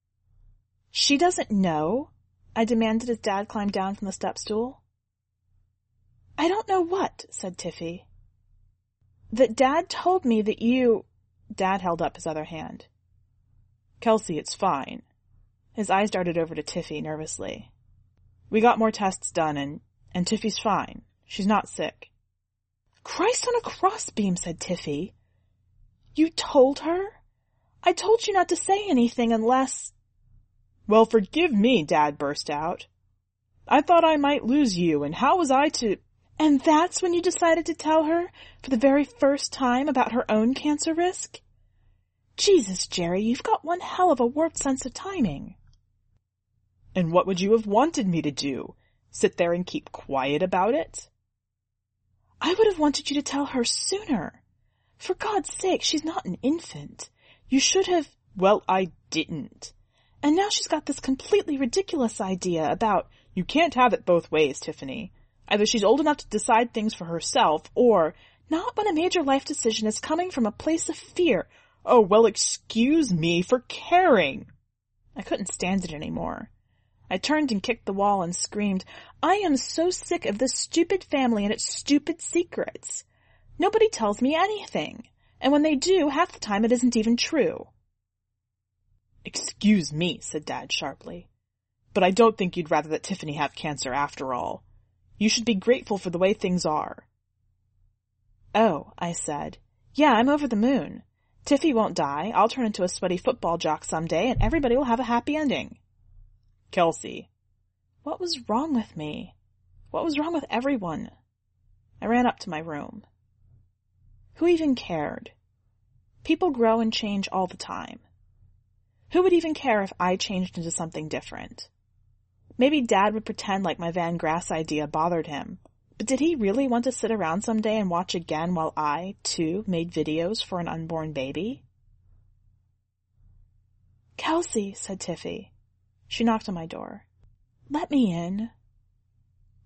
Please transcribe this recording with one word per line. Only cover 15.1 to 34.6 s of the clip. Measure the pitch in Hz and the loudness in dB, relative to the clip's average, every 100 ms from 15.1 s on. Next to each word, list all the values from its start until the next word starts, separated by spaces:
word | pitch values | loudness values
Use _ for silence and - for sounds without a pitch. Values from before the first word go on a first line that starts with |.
| _ _ _ _ _ _ | _ _ _ _ _ _
His | - 202 | -8 0
eyes | 196 208 | 2 2
darted | 185 175 170 | 0 -2 -2
over | 165 | -2
to | 156 | -6
Tiffy | - 180 - 151 | -8 -8 -8 -8
nervously. | 156 156 156 - - - - _ _ _ _ _ _ _ - | -8 -8 -10 -10 -10 -10 -14 _ _ _ _ _ _ _ -2
"We | 220 | 4
got | 233 214 | 4 4
more | 220 | 2
tests | - 190 - - | 0 -4 -4 -6
done | 175 156 147 | -2 -2 -2
and, | 139 156 _ _ _ | -6 -10 _ _ _
and | 185 175 | -4 -2
Tiffy's | 220 220 - | -2 -2 -4
fine. | 220 180 - - _ _ - | -2 -2 -2 -12 _ _ -16
She's | - 196 | -4 2
not | 208 - | 2 0
sick." | - 156 - - _ _ _ _ _ _ _ _ _ | -6 -8 -8 -20 _ _ _ _ _ _ _ _ _
"Christ | - - 403 508 494 | -12 0 0 2 0
on | 480 | -2
a | |
crossbeam," | - - 381 440 - - 202 175 | -4 0 0 0 -8 -2 0 -2
said | 175 165 | -4 -8
Tiffy. | - 175 160 143 185 _ _ _ _ _ _ _ _ _ _ | -6 -6 -4 -6 -6 _ _ _ _ _ _ _ _ _ _
"You | - 320 | 0 0
told | - - 285 262 285 | 0 2 6 6 4
her? | 311 359 392 - _ _ _ _ _ _ | -2 -2 -4 -12 _ _ _ _ _ _
I | 349 | 0
told | 349 392 466 - | 0 2 2 2
you | |
not | 392 349 | 0 2
to | 339 | -2
say | - 392 403 | 0 0 2
anything | 254 233 - 233 | 2 2 0 0
unless" | 226 220 262 269 - - _ _ _ _ - _ _ _ _ - | 2 2 2 0 -4 -14 _ _ _ _ -20 _ _ _ _ 2
"Well, | 214 | 4
forgive | 220 226 190 302 339 | 6 4 2 0 2
me," | 208 226 233 | 4 4 4
Dad | 151 160 147 143 | 4 4 2 0
burst | 143 147 - | -4 -4 -6
out. | 147 160 - - _ _ _ _ _ _ _ - | -4 -4 -6 -12 _ _ _ _ _ _ _ 2
"I | 269 | 2
thought | 294 339 | 6 6
I | 320 302 | 6 4
might | 277 285 | 2 0
lose | 226 285 | 2 2